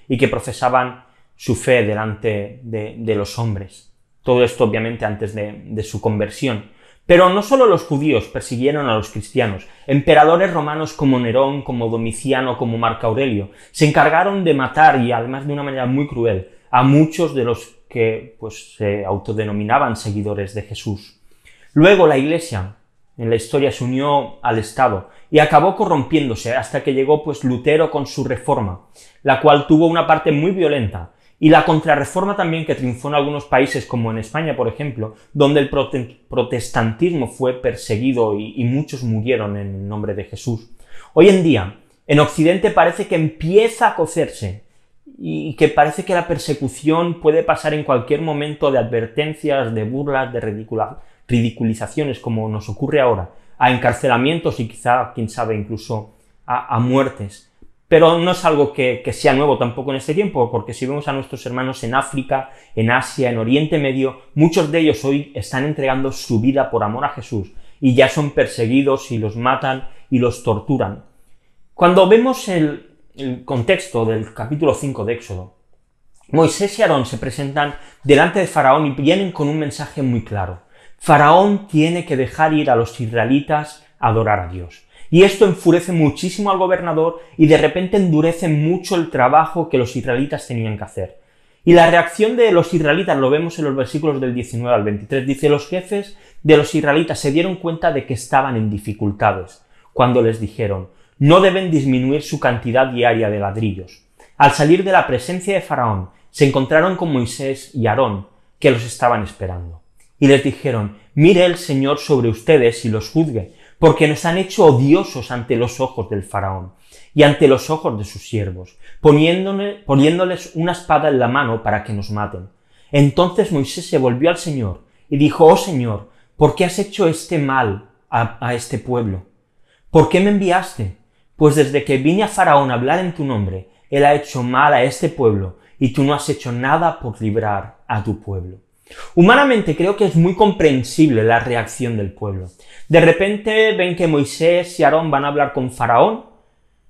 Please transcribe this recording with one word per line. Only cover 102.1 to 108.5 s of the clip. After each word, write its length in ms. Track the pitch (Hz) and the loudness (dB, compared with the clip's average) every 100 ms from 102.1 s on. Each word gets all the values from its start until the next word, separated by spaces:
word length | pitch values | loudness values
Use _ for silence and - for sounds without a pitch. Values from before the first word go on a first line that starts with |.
| 147 | -2
su 180 | - 151 | -4 -4
cantidad 480 | 135 120 123 117 131 | -2 -2 -2 0 0
diaria 420 | 120 120 113 110 | 0 0 2 0
de 80 | 104 | -2
ladrillos'". 640 | 101 101 113 92 90 - _ _ _ - | -4 -4 -4 -6 -10 -20 _ _ _ 2
Al 140 | 139 | 4
salir 320 | - 151 180 | 4 4 4
de 80 | 190 | 4
la 160 | 185 143 | 2 2
presencia 480 | 123 - 180 185 | -2 -4 -6 -4
de 60 | 196 | -4
Faraón, 480 | - 139 120 101 92 _ _ | -2 -2 -2 -2 -6 _ _
se 180 | - 139 | 0 2
encontraron 480 | 135 131 156 175 180 | 2 2 2 2 0
con 160 | 175 | -2
Moisés 600 | 135 120 - 135 135 - | -2 -2 -6 -6 -8 -8
y 140 | 139 113 | -4 0
Aarón, 400 | 110 127 101 98 _ _ | 0 0 -2 -10 _ _